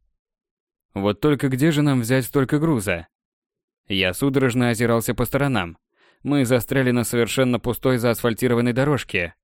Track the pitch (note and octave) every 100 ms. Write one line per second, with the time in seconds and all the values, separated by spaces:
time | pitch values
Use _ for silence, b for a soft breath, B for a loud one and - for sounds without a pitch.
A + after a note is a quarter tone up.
0 | _ _ _ _ _ _ _ _ _ G2+
1 | G2+ G#2 D3+ C#3 C#3 C3 D#3+ D3 D3 C3
2 | A2+ C3 A#2+ C#3 C3 D3+ E3 C3 G2 E2+
3 | - _ _ _ _ _ _ _ - G2
4 | F#2 F2+ C#3 C3+ C3 A#2+ B2 A2+ A#2 A#2
5 | A2 A#2 A#2+ C#3 C#3+ A#2 F2 E2+ _ b
6 | b b - C#3+ A#2+ B2+ - C3 B2+ B2
7 | A#2 A#2+ A2+ - B2+ A#2+ B2 A2 C3+ B2
8 | A#2+ A2+ A#2+ G#2+ B2 A#2+ B2 A#2 C#3+ C3+
9 | - F#2 E2+ -